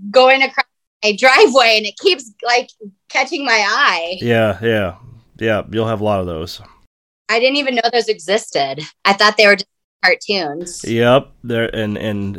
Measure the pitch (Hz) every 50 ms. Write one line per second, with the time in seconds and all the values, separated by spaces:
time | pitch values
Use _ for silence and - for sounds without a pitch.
0 | 190 202 202 254 254 262 269 269 269 254 - - 247 _ _ _ _ _ _ -
1 | - 214 208 196 240 262 262 294 440 294 240 269 240 226 220 214 214 208 202 -
2 | - 392 359 277 254 226 208 - - 240 240 247 262 254 - - 220 202 - _
3 | _ - - 285 269 262 320 285 285 247 226 220 202 202 220 254 285 240 185 170
4 | 165 170 185 190 - 120 117 113 113 107 98 90 113 117 113 107 101 90 87 -
5 | - - - - _ _ _ - 110 113 110 98 - - 98 110 113 113 113 101
6 | 104 107 104 98 92 90 85 78 82 87 - - - - _ _ _ _ _ _
7 | _ _ _ _ _ - 214 233 240 262 277 285 285 269 254 233 226 233 240 240
8 | 226 220 214 170 160 165 196 220 - - - 160 139 135 135 143 156 - _ _
9 | - 180 196 196 214 214 214 - 220 202 202 190 196 _ _ _ _ _ _ _
10 | - 185 175 165 - - 208 196 175 147 143 165 175 175 - - - - 113 117
11 | 117 120 123 135 - - - _ - 117 117 113 117 - - 107 110 104 104 -
12 | - 110 104 101 98 98 98